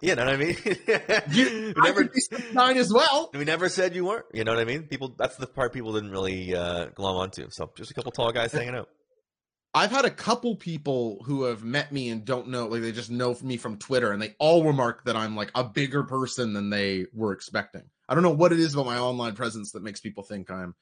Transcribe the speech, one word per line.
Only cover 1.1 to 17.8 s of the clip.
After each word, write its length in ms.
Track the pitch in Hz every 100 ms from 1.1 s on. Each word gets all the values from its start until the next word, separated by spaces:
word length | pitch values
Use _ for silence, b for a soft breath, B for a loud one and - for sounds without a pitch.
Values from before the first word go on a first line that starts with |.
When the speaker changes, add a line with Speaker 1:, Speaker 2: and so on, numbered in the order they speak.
| 208 151
Speaker 2:
You, 400 | 196 254 220 220 -
Speaker 1:
We 60 |
Speaker 2:
I 20 | -
Speaker 1:
never 160 | -
Speaker 2:
could 80 | 269
be 80 | 254
six 320 | - 240 233
nine 220 | 247 254 262
as 160 | 180
well. 380 | 233 311 285 330
Speaker 1:
We 100 | 143
never 240 | 147 165 180
said 260 | 190 185 180
you 80 |
weren't. 220 | 180 226 -
You 120 | 113
know 80 | 110
what 60 | 117
I 40 |
mean? 200 | 113 147
People, 300 | 151 135 131 113
that's 180 | 123 -
the 100 | 131
part 240 | 139 120
people 200 | 131 110
didn't 180 | 107 104
really, 420 | 95 95 92 90
uh, 320 | 87 87 87 80
glom 220 | - 98 92
onto. 320 | 95 - 62
So 200 | - 78 -
just 140 | -
a 40 |
couple 180 | - 120
tall 180 | - 117
guys 200 | 117 117
hanging 240 | 151 123 123
out. 120 | - _ _ _ _ _ _ _ _
Speaker 2:
I've 160 | 156 196
had 140 | 269
a 60 | 233
couple 440 | - 208 240 240
people 680 | 196 175 151 143 127 113 98
who 200 | 120 139
have 200 | 123 110
met 260 | 113 143 143
me 180 | 139 123
and 140 | 113
don't 240 | 107 123 123
know, 180 | 127 110
like, 160 | 117
they 100 | 113
just 180 | 113 107
know 240 | 120 123 120
me 140 | 131 120
from 220 | 117 104
Twitter, 340 | - 127 110
and 80 | 101
they 160 | 110 -
all 260 | 151 170
remark 400 | 156 139 117 - 123
that 100 | 110
I'm, 180 | 110
like, 160 | 107 101
a 100 | 127
bigger 380 | 117 147 139 143
person 480 | 131 131 127 - 113
than 160 | 101 101
they 360 | 101 98 95 90
were 180 | 110 107
expecting. 500 | 95 - 104 104 -